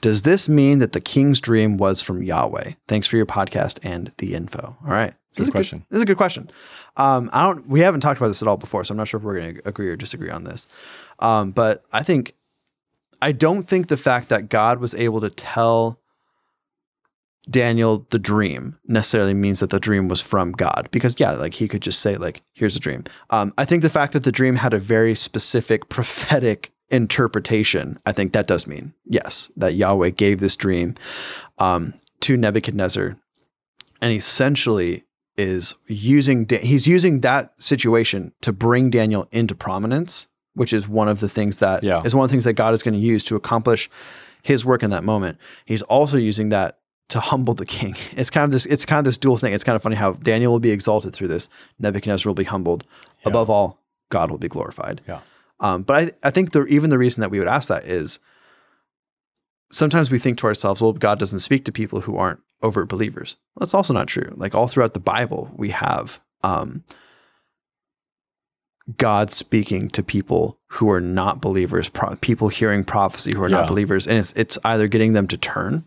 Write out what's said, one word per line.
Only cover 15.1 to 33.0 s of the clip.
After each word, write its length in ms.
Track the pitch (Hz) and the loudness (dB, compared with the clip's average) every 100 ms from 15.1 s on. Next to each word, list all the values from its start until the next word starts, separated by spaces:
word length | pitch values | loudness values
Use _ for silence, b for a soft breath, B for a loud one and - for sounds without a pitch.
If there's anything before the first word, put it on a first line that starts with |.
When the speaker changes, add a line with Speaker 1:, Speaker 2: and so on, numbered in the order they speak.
| 110 | 0
Speaker 1:
to 80 | 104 | -4
tell 680 | - - - 113 117 113 117 _ _ _ _ _ _ _ _ _ _ _ _ _ _ - | -8 -8 0 2 4 0 -4 _ _ _ _ _ _ _ _ _ _ _ _ _ _ -4
Daniel 560 | 127 120 117 113 107 - | 0 2 2 2 0 0
the 80 | 117 | -2
dream 580 | 101 104 98 65 - - - | 0 0 0 -4 -12 -14 -2
necessarily 480 | 113 104 117 98 | 0 2 2 2
means 260 | 98 101 98 | 2 0 0
that 100 | 95 | 0
the 100 | 98 | -2
dream 280 | 110 101 92 | 0 0 2
was 140 | 90 | -2
from 300 | - 101 90 | 0 0 0
God, 360 | 92 87 - - | -2 -2 -2 -2
because, 240 | 113 - 123 | 0 0 2
yeah, 120 | 139 | 0
like, 220 | 67 73 - | 0 -6 -4
he 120 | 107 | -4
could 140 | 104 | -4
just 180 | 107 - | -2 -2
say, 160 | 104 98 | 0 -2
like, 260 | 87 - _ | -6 -10 _
"Here's 220 | _ 107 - | _ -2 -2
a 40 | |
dream." 260 | - 65 - B B | -6 -8 -10 B B
Um, 240 | 110 101 - | -2 0 -2
I 80 | 135 | 0
think 160 | 170 | 2
the 80 | 160 | 2
fact 240 | 156 143 | 2 0
that 100 | 151 | 0
the 80 | 131 | 0
dream 240 | 123 131 123 | 2 2 2
had 160 | 120 | 2
a 60 | 110 | 0
very 360 | 98 113 113 110 | 2 4 4 2
specific 720 | - 113 - 120 - 110 - | 0 0 0 0 0 -2 -2
prophetic 840 | - 117 - - 151 120 104 - _ _ | -6 -4 -6 0 2 2 -2 -8 _ _
interpretation, 1080 | 131 113 - 117 107 - 110 104 87 67 78 - | 0 0 2 0 0 0 0 2 0 -4 -6 -4
I 60 | |
think 220 | 104 95 | -2 0
that 140 | 110 90 | 0 2
does 200 | 87 - | 0 -2
mean, 260 | 73 - _ - | -12 -14 _ -4
yes, 460 | - - - - - | -4 -2 -6 -8 -2
that 160 | 92 85 | -2 2
Yahweh 360 | 95 98 87 | 2 2 2
gave 280 | 92 101 98 | 2 2 2
this 160 | 98 - | 0 0
dream, 400 | 101 90 87 85 B B B B B - | 0 0 -2 -6 B B B B B -2
um, 340 | 95 90 85 - _ _ | 0 0 -4 -10 _ _
to 140 | - 127 | 0 2
Nebuchadnezzar, 800 | 110 107 - 104 92 98 | 2 0 -2 -4 -2 -2